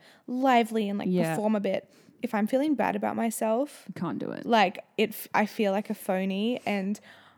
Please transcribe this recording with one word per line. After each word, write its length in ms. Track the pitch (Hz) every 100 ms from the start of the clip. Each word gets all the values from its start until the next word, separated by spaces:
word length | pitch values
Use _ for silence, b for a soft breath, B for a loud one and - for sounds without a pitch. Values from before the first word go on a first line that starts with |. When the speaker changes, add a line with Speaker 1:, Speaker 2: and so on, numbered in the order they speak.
| b b -
Speaker 1:
lively 640 | 254 269 240 226 220 202
and, 100 | 202
like, 100 | -
Speaker 2:
Yeah. 240 | 180 160
Speaker 1:
perform 200 | 160 214 214
a 40 |
bit. 280 | 202 190 - b b -
If 120 | 233
I'm 120 | 214 214
feeling 280 | 262 302
bad 220 | 262 202 202
about 200 | 214 214
myself, 680 | 226 - 220 226 294 - -
Speaker 2:
You 60 |
can't 240 | - 165 -
do 120 | -
it. 140 | -
Speaker 1:
like, 400 | - 226 190 - - -
it 120 | 220
f-, 180 | - -
I 120 | - 208
feel 260 | - 202
like 160 | 196 -
a 60 |
phony 640 | 208 - 185 190 190 220 247 -
and 340 | 202 196 208 B B B